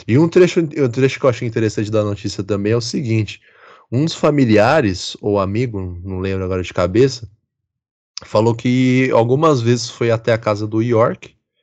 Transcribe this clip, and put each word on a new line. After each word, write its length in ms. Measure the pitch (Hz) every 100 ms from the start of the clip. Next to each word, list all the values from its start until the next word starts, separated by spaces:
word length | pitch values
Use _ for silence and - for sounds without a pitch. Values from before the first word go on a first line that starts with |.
| -
E 80 | 123
um 120 | 170
trecho, 300 | 180 180 175
um 300 | 151 151 131
trecho 300 | 131 135 -
que 60 | 139
eu 40 |
achei 180 | 117 120
interessante 420 | 113 110 117 104
da 140 | 107
notícia 400 | 104 101 101 -
também 280 | 95 101 101
é 60 | 117
o 40 |
seguinte: 600 | 113 190 120 113 104 - _ _ - - -
um 140 | 120 165
dos 80 |
familiares, 1040 | - 160 147 120 104 113 156 107 87 - -
ou 200 | 104 101
amigo, 600 | 95 107 127 101 90 87
não 160 | 95 92
lembro 260 | 95 95 92
agora 160 | 92
de 100 | 87
cabeça, 540 | - 90 107 135 - - _ _ _ _ _ _ _ _ -
falou 300 | - 107 113 113
que 540 | 123 127 127 127 127
algumas 480 | 113 117 139 160 131
vezes 280 | 117 120 -
foi 220 | - 117
até 200 | 113 120
a 60 | 113
casa 300 | 107 104 107
do 140 | 110
York, 520 | 120 110 131 185 - _ _ _